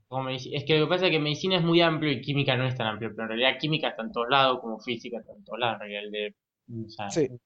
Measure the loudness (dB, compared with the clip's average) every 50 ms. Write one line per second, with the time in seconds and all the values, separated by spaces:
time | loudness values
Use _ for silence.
0 | _ _ -6 -4 -4 -4 -4 -6 -6 -6 -6 -4 0 4 4 4 4 4 4 2
1 | 4 4 2 2 2 0 -2 -2 0 0 2 2 4 4 6 6 6 6 4 2
2 | 0 0 0 -2 -2 -2 0 0 2 2 2 2 0 0 0 0 -2 -2 -2 -2
3 | -6 -6 -6 -6 -6 -4 0 2 2 2 2 2 0 -2 0 0 0 -2 -4 -4
4 | -6 -6 -4 -4 0 2 4 4 6 4 2 0 -2 -6 -10 -8 -6 -6 -8 -6
5 | -8 -10 -10 -10 -12 -14 -20 -20 -16 -12 -6 -2 -2 -2 -2 -4 -6 -10 -10 -10
6 | -8 -8 -6 -6 -6 -6 -8 _ _ _ _ _ _ -14 -12 -12 -12 -10 -8 -8
7 | -6 -4 -2 0 -2 -2 -2 -8 _